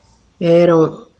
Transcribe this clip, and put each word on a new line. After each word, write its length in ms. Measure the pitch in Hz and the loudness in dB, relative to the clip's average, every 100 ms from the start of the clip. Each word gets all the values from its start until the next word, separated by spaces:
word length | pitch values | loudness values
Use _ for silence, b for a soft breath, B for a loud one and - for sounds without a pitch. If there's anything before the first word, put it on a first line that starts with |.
| b _ _ _ | b _ _ _
eram 680 | 170 170 175 165 156 - - | -2 0 2 0 -2 -6 -20